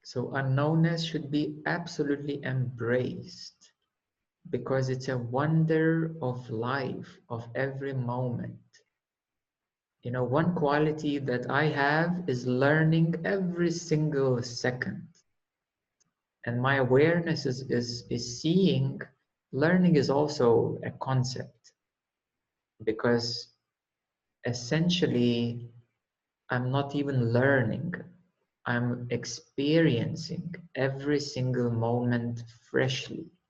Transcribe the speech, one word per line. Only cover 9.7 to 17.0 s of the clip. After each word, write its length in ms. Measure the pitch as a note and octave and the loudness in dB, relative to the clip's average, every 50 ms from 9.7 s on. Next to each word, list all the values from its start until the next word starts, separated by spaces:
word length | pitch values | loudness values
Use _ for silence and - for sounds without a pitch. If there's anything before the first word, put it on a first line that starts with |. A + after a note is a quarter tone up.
| _ _ _ _ _ _ | _ _ _ _ _ _
You 100 | _ B2 | _ -4
know, 120 | B2 B2+ B2+ | -2 -2 0
one 320 | A#2+ B2 D3+ E3+ F3+ F3+ | 2 2 4 4 2 2
quality 640 | - D3+ C#3 C#3+ D3+ D3+ D#3 D3+ - - D3 C#3+ C#3+ | 2 2 2 4 4 4 2 0 0 -2 -2 -2 -2
that 320 | C3 B2+ B2 A#2+ B2 B2 | -2 -2 -2 -2 -2 0
I 140 | C3 C#3 D3+ | 0 2 2
have 580 | D#3 C#3 C#3+ C#3 C#3+ D3+ D#3 E3 F3 F3 F3+ F3 | 2 2 2 2 2 4 2 2 0 -2 -4 -2
is 200 | - B2+ B2 A#2+ | -4 -4 -2 -2
learning 760 | B2 B2 B2+ C#3 C#3+ D3+ D#3+ D#3+ D#3+ D#3+ E3 E3 E3 E3 D#3+ E3 | -2 2 4 4 4 4 4 4 4 4 4 4 2 0 -2 -2
every 440 | F#3 G3+ G3 F#3+ F3 F3 E3+ F3 E3+ | -2 -2 0 -2 -2 0 0 0 0
single 720 | E3 - - - D#3 D3+ D#3 D3+ C#3+ C#3 C3+ C3 B2+ A#2 | 0 -2 -2 -2 0 0 0 0 0 2 2 2 2 0
second. 680 | - - - - - B2+ B2 B2+ - F#3+ - - - - _ _ _ _ _ _ _ _ _ _ _ _ _ _ _ _ _ _ _ _ _ _ _ _ _ _ - | -2 -6 -8 -2 -2 -2 -2 -2 -6 -8 -8 -10 -14 -18 _ _ _ _ _ _ _ _ _ _ _ _ _ _ _ _ _ _ _ _ _ _ _ _ _ _ -6
And 140 | A#2+ A#2+ B2 | -4 -2 0
my 160 | B2 C3 C#3 | 2 2 4
awareness 680 | C3+ C3 A#2+ B2+ C3 | 2 4 4 6 6